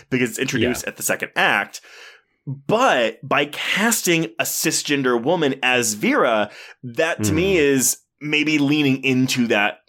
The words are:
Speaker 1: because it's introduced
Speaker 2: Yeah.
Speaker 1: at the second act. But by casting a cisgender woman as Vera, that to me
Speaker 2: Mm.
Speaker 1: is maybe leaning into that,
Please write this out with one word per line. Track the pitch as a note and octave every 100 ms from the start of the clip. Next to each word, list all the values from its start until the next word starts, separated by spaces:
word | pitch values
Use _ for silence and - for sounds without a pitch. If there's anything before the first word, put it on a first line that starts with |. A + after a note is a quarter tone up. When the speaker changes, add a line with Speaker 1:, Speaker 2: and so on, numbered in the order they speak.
| -
Speaker 1:
because | B2+ B2
it's | -
introduced | C3 A#2+ A#2+ A#2+
Speaker 2:
Yeah. | -
Speaker 1:
at | -
the |
second | - F#2+ - -
act. | F#3 A2 - - - - - - _ _ -
But | C#3 - G#3+ B3+ D3 A2 -
by | C3+ C#3 D3+
casting | - - F3 A3+ A3 F#3 E3 D#3+ -
a |
cisgender | C3 - D#3+ - - C#3+ B2+ A#2+
woman | B2 F3+ C#3+ B2+
as | B2+ B2 A2+
Vera, | G#2+ - F#3 C#3+ A2 G#2 - - -
that | B2 A#2+ D#3+ -
to | G#2+
me | D#3 F#3+ F3+
Speaker 2:
Mm. |
Speaker 1:
is | C#3+ C3+ A#2+ - _ _
maybe | D3 D3+ D3+ D#3
leaning | C#3 D3+ C#3 C3
into | C3 B2+ B2+ B2+ A#2
that, | G#2+ G#2 -